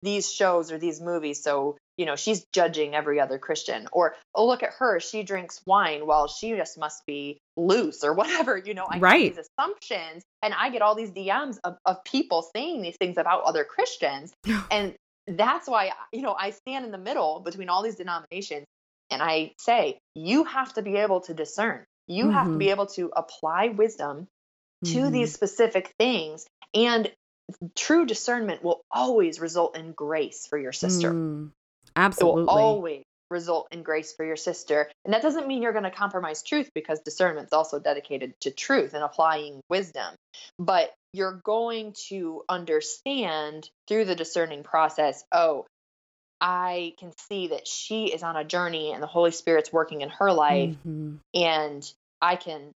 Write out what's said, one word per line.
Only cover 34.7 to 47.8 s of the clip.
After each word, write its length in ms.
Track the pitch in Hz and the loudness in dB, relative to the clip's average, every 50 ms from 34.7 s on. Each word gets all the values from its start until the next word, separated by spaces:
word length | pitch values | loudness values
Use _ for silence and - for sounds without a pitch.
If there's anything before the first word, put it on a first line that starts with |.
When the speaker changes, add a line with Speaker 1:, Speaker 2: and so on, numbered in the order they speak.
| 147 151 240 - - _ _ | 2 2 2 0 -4 _ _
Speaker 1:
And 100 | - 202 | 0 0
that 80 | 226 | 2
doesn't 260 | 233 311 285 330 294 269 | 2 2 0 0 -2 -2
mean 140 | 269 254 | -2 -2
you're 120 | 233 233 214 | 0 0 0
gonna 180 | 214 202 185 | 0 -2 -4
compromise 520 | 185 - 202 196 196 185 180 160 156 156 - | -4 -2 -4 -2 -2 -4 -4 -4 -8 -8 -6
truth, 260 | - - 302 277 - _ | -2 -2 -2 -2 -2 _
because 280 | 160 151 - 156 156 | -10 -4 -4 -4 -4
discernment's 500 | _ - 151 - 185 180 160 151 143 - | _ -10 -2 0 2 2 2 -2 -4 2
also 260 | - 156 160 160 - 143 | 2 2 2 2 -2 -2
dedicated 540 | - 151 147 143 143 - 147 139 135 127 - _ | 0 0 0 0 -2 -6 -6 -6 -6 -8 -10 _
to 100 | - 139 | -8 -8
truth 420 | 135 - - - 269 269 220 - - | -6 -6 -2 2 2 2 2 0 -2
and 100 | 151 151 | -4 -4
applying 560 | 147 - - 160 160 160 151 151 147 143 135 - _ | -4 0 2 4 4 4 0 -2 -8 -12 -18 -8 _
wisdom. 460 | 170 190 196 175 156 135 107 87 80 - _ _ _ - - - _ _ | -2 -2 -2 -2 -6 -8 -8 -8 -8 -14 _ _ _ -20 -20 -20 _ _
But 360 | 180 170 190 180 160 - - _ _ _ | 0 2 4 4 4 2 -2 _ _ _
you're 300 | - 185 196 190 185 185 _ | -6 -4 -4 -4 -4 -6 _
going 480 | - 214 226 233 233 233 226 220 214 202 - - - | 0 0 0 0 -2 -4 -6 -8 -10 -12 -14 -14 -10
to 380 | 196 196 180 165 160 160 - - | -8 -6 -6 -6 -8 -10 -6 -6
understand 1200 | 180 180 175 165 160 151 151 - - - _ 269 277 269 233 180 160 156 151 151 151 156 156 - _ _ _ - | -6 -6 -2 0 0 0 0 0 -10 -8 _ -6 -4 -2 -2 -2 -2 -4 -4 -6 -8 -12 -16 -18 _ _ _ -2
through 160 | 208 220 220 | 0 0 2
the 100 | 190 180 | 0 0
discerning 480 | 165 165 160 - 180 165 160 151 143 143 | -4 -4 -4 -2 -2 -2 -2 -4 -12 -10
process, 600 | - - 160 160 160 156 - 151 147 139 - - _ - | -2 2 2 2 2 2 2 2 2 2 -2 -8 _ 2
"Oh, 320 | 170 170 160 151 135 - _ _ _ _ _ _ _ _ _ _ _ _ _ _ _ | 4 4 4 2 0 -4 _ _ _ _ _ _ _ _ _ _ _ _ _ _ _
I 540 | 175 180 180 180 180 180 180 180 175 170 165 _ | -2 0 0 0 -2 -2 -2 -4 -6 -8 -10 _
can 140 | - 175 160 - - - | -20 -20 -20 -20 -14 -8
see 180 | 208 196 185 165 | -6 -6 -4 -4
that 200 | 156 135 - - | -4 -6 -6 -8
she 380 | - - | -10 -8